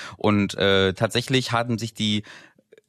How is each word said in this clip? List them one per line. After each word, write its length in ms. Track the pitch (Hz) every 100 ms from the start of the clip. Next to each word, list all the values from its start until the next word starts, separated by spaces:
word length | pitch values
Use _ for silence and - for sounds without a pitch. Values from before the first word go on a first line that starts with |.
| - -
Und, 380 | 107 104 98 -
äh, 360 | 98 98 95
tatsächlich 600 | 92 113 120 - 131 127
haben 260 | 117 120 113
sich 140 | 113
die, 300 | - 110 104 - - - _ _ -